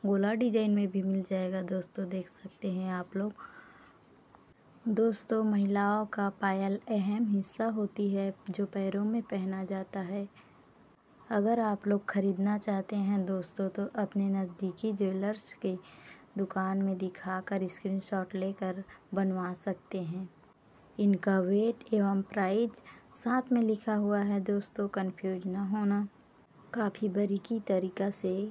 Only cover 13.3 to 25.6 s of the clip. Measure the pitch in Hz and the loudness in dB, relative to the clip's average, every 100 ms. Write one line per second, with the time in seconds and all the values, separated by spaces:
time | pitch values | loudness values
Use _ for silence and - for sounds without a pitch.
13.3 | 190 175 - 190 190 202 - 202 196 196 | -2 -4 -4 -4 -2 -4 -2 -2 0 2
14.3 | 196 185 175 190 175 220 202 196 190 196 | 0 -2 -4 -6 -2 -2 0 0 0 -2
15.3 | 214 - - 190 185 - - - - - | -4 -8 -4 -4 -4 -8 -20 -20 -20 -10
16.3 | 196 190 190 190 190 196 185 185 185 190 | -4 -2 0 0 0 0 0 -4 -6 -6
17.3 | 185 190 196 185 - 196 190 - 190 185 | -6 -2 -2 -2 -4 -4 -4 -2 -4 -2
18.3 | 196 190 196 185 185 190 - - 190 190 | -4 -4 -2 -4 -4 -10 -18 -4 0 2
19.3 | 185 180 175 - 180 - - 170 175 185 | 0 -4 -4 -4 -6 -6 -6 -4 -6 -8
20.3 | - - _ _ - - - 202 190 - | -14 -20 _ _ -20 -16 2 4 4 4
21.3 | 190 180 202 226 233 - 214 196 196 196 | 2 4 4 2 0 0 2 4 2 0
22.3 | 214 185 202 233 - - - - - 233 | 0 2 2 0 -4 -20 -20 -14 -6 0
23.3 | 247 254 240 226 214 226 208 202 208 202 | 0 2 2 4 2 0 2 2 2 2
24.3 | 202 190 202 - - 202 202 190 185 190 | 0 2 0 -2 -4 -2 0 -4 -2 -4
25.3 | 185 185 185 | -2 -4 -2